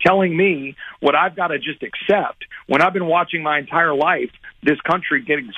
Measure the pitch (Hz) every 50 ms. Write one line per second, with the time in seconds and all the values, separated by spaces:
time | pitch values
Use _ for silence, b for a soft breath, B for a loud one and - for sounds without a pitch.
0 | - 170 185 196 190 180 160 165 190 196 170 139 135 135 135 B B B B B
1 | 151 143 143 151 175 190 165 190 175 170 151 139 120 151 147 - 127 107 - -
2 | - - 202 202 147 - - - - - B B B - 131 143 165 190 190 190
3 | 180 160 165 175 170 - 175 165 156 151 151 147 135 - - 165 170 160 147 139
4 | 151 175 175 139 123 123 - - B B B - - 143 151 - - - 165 185
5 | 165 - 151 139 120 151 151 147 127 110 -